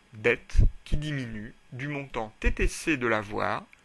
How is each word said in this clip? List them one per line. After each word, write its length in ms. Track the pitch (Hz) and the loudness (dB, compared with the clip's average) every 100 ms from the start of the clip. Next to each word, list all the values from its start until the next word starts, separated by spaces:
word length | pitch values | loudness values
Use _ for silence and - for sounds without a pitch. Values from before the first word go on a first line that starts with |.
| _ | _
dette 420 | 107 117 - - - - - | -2 0 0 2 6 6 4
qui 120 | - 151 | 0 0
diminue 580 | 151 139 120 110 110 - _ | 0 -4 -6 -8 -12 -16 _
du 140 | 123 143 | -10 -8
montant 480 | 143 135 123 110 - | -8 -8 -8 -8 -2
T 120 | 226 | -2
T 140 | - 185 | 2 0
C 300 | - - 147 | 0 -2 0
de 100 | 120 | 0
l'avoir, 580 | 110 101 104 98 117 208 _ | 0 -2 -4 -2 -4 -8 _